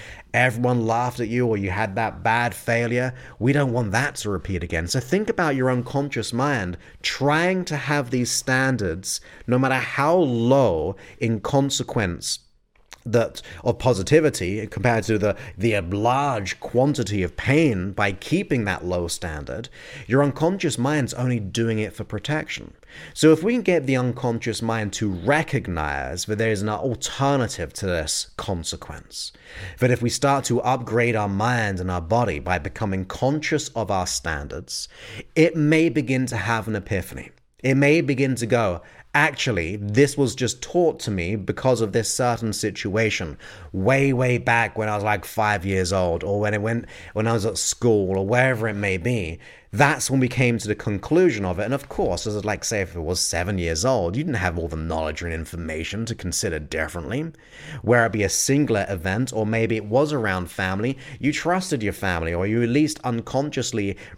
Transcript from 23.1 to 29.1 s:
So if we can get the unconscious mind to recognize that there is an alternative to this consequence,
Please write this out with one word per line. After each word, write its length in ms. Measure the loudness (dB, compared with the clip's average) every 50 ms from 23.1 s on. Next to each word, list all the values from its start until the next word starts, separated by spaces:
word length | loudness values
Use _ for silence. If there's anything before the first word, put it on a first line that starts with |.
| 0
So 180 | 6 8 8
if 100 | 8 8
we 120 | 6 2 0
can 80 | 2
get 240 | 2 2 2 2 2
the 100 | 2 2
unconscious 640 | 2 2 0 -2 -2 -2 -2 -2 -2 -2 -4 -4 -2
mind 320 | -2 -2 0 0 -2 -4 -2
to 140 | -2 -2 -2
recognize 1160 | -2 0 0 2 2 2 2 0 -2 -2 -2 -2 -4 -2 -2 -2 -2 -4 -4 -6 -6 -6 -4
that 100 | -4 -2
there 140 | 0 2 2
is 100 | 0 0
an 80 | 0 -2
alternative 1040 | -2 -2 -2 -2 -4 -4 -6 -6 -2 0 2 2 4 2 2 0 -2 -6 -8 -8 -8
to 120 | -4 -2
this 460 | -2 0 0 -2 -2 -4 -4 -6 -8 -10
consequence, 960 | -8 -6 -4 -4 -4 -4 -6 -8 -10 -10 -12 -14 -14 -16 -14